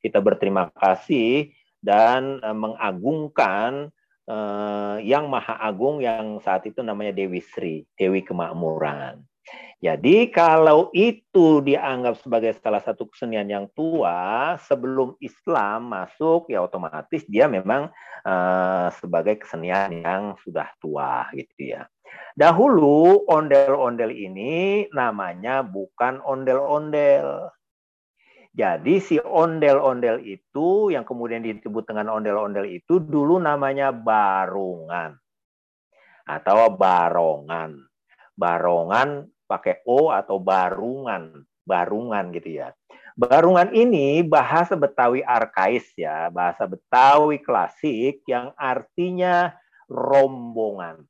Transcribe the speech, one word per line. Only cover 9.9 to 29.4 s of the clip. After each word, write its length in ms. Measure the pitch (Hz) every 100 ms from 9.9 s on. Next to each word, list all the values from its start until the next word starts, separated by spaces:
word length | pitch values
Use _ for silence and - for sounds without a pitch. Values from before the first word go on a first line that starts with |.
| 76 117 208 240
kalau 640 | - 170 160 156 151 180
itu 720 | 170 226 - _ 190 165 151
dianggap 560 | 139 139 143 127 123 113
sebagai 320 | 127 117 113 110
salah 160 | 110 104
satu 240 | - 101 113
kesenian 400 | _ 120 110 101
yang 160 | 101 101
tua, 800 | - 160 165 92 87 90 113 151 170 _
sebelum 480 | 131 127 131 127 -
Islam 720 | 143 _ - 156 101 110 120
masuk, 640 | 98 90 _ 156 170 165
ya 80 | 104
otomatis 640 | 90 92 82 78 - 160
dia 240 | - 104 147
memang, 400 | 98 95 131 147 - - -
eh, 680 | - 92 90 92 92 92 90 -
sebagai 400 | 90 85 90 107
kesenian 480 | - 85 85 95 98 85
yang 320 | 82 92 104 92
sudah 240 | - 78 - _
tua 480 | 80 73 69 64 -
gitu 400 | 82 - _ 67
ya. 160 | - - _ - - - -
Dahulu 880 | 156 170 277 202 143 147 170 202
ondel-ondel 880 | - 156 151 139 139 143 127 117 113
ini 720 | 123 98 95 120 165 196 202 202
namanya 720 | 143 123 104 92 87 113 135
bukan 560 | 120 95 95 - 123 131
ondel-ondel. 1300 | 143 131 131 131 143 147 151 151 143 139 143 143 - _ _ _ _ _ _ _ _ _ _
Jadi 480 | - 101 82 95 190
si 160 | 190 156
ondel-ondel 1040 | - 170